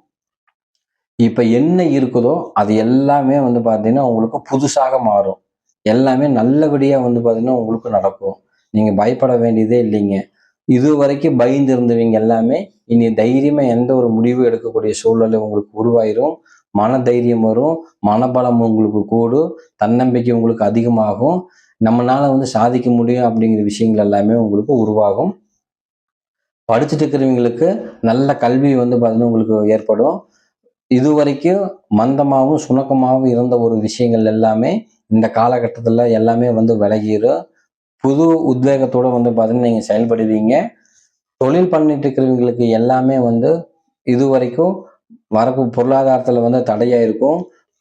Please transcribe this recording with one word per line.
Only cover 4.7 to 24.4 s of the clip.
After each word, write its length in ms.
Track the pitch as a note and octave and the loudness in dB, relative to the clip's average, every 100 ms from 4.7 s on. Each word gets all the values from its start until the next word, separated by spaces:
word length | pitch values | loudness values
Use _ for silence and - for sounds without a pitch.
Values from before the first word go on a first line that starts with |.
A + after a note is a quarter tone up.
| C#3+ C3 C3 | -2 -2 -2
மாறும். 380 | A2+ G2+ G2 - _ _ _ _ | 0 0 -2 -6 _ _ _ _
எல்லாமே 460 | G#2+ A#2+ C3+ C3 D3 | -2 0 0 0 0
நல்லபடியா 720 | A#2+ A#2 D3 D3+ C#3+ C#3 C3+ | 0 0 0 0 0 0 0
வந்து 200 | B2 A#2+ | 0 0
பாத்தீங்கன்னா, 360 | A#2 A2+ B2 B2+ | 0 0 -2 -2
உங்களுக்கு 340 | A2 A2+ A#2 | -2 -6 -4
நடக்கும். 460 | G2+ G2 - G2 F#2+ _ _ _ | -2 -2 -4 -10 -10 _ _ _
நீங்க 220 | G#2+ G#2+ | -2 0
பயப்பட 440 | G2 A2 C3 C3 A#2+ | 0 0 0 0 2
வேண்டியதே 460 | A#2 A2 A2 B2 | 0 0 2 0
இல்லைங்க. 380 | A2 G#2 G2+ G2 - _ _ _ | 0 0 -2 -2 -6 _ _ _
இது 320 | - B2+ C#3+ D3 | -2 2 2 2
வரைக்கும் 400 | C#3 C#3 D#3+ C3 | 0 0 0 0
பயந்து 400 | A#2+ C#3 C3+ B2+ | 0 2 0 0
இருந்தவங்க 340 | A#2+ A#2 A2+ | 0 0 0
எல்லாமே 600 | A2 A2 A2+ A#2 D#3 G3+ _ | 0 0 0 0 -2 -6 _
இனி 300 | - A#2 A#2 | -2 0 2
தைரியமா 480 | G#2+ A2+ C3+ C#3+ D3 | 0 0 2 0 0
எந்த 320 | C3 A#2 B2 | 0 0 0
ஒரு 140 | C3 A#2+ | 0 0
முடிவு 360 | A2 A#2 B2 | 0 0 2
எடுக்கக்கூடிய 460 | A#2+ A2+ A#2 A2 G#2+ | 0 0 -4 -4 -4
சூழ்நிலை 480 | G#2 A2+ A2+ A2+ A2 | -2 0 0 0 0
உங்களுக்கு 340 | G#2+ G#2 G#2 G#2+ | -2 -4 -4 -4
உருவாயிரும். 500 | A#2 A#2 A2 A2 D3 - _ _ _ | 0 2 0 0 -2 -4 _ _ _
மன 300 | G#2 A2 C3 | -2 0 0
தைரியம் 400 | B2 B2 A#2+ A2+ | 0 0 0 0
வரும், 440 | A2 A2 D3 E3 - _ G#2 | 0 0 0 -2 -10 _ -2
மனபலம் 540 | G#2+ B2+ B2+ B2 A#2+ | 0 0 0 0 0
உங்களுக்கு 440 | A2+ A2 G#2+ G#2 | 0 0 0 -2
கூடும், 480 | G2+ A#2 A#2 C3+ E3+ - - - | -2 0 0 0 -2 -6 -14 -4
தன்னம்பிக்கை 580 | G#2+ A#2+ B2+ B2 A#2+ | 0 0 0 0 0
உங்களுக்கு 300 | A#2 A2+ A2+ | 0 0 0
அதிகமாகும், 840 | G#2 A2+ A#2 A2+ G#2+ G2 C#3 F3+ F3+ _ _ - | -2 0 0 0 -2 -2 -2 -2 -8 _ _ -2
நம்மளால 360 | A2 A#2+ B2 C#3 | 0 2 0 0
வந்து 260 | C#3+ C3+ C3 | 0 0 -2
சாதிக்க 440 | A2 A#2+ B2+ B2 | 0 0 0 0
முடியும் 340 | A#2+ A#2 B2 | 0 0 0
அப்படிங்கிற 380 | A#2+ A2+ A2+ G#2+ | 0 0 0 0
விஷயங்கள் 420 | G#2 G#2 A2+ G#2+ | -2 -2 0 0
எல்லாமே 300 | G2+ G2+ G#2 | 0 0 2
உங்களுக்கு 400 | A#2 | 0